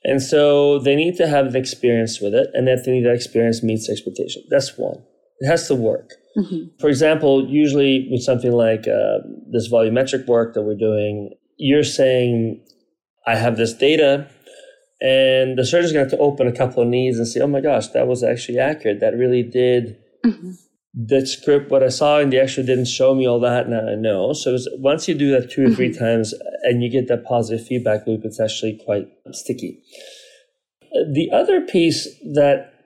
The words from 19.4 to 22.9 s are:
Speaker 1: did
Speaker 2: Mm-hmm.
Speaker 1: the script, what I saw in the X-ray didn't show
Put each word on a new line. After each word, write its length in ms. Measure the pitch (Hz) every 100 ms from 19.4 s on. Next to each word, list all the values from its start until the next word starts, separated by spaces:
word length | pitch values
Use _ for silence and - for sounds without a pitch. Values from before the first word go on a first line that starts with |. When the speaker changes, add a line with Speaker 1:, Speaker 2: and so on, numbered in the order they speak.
Speaker 1:
did 540 | 117 123 123 123 120 104 _ _
Speaker 2:
Mm-hmm. 280 | 233 - 180 180 _ _ _
Speaker 1:
the 320 | 120 110 135 135
script, 440 | - - 143 139
what 120 | 135
I 60 | 131
saw 300 | 123 147 147
in 120 | 143
the 80 | 127
X-ray 260 | 131 -
didn't 220 | 127 127
show 280 | 123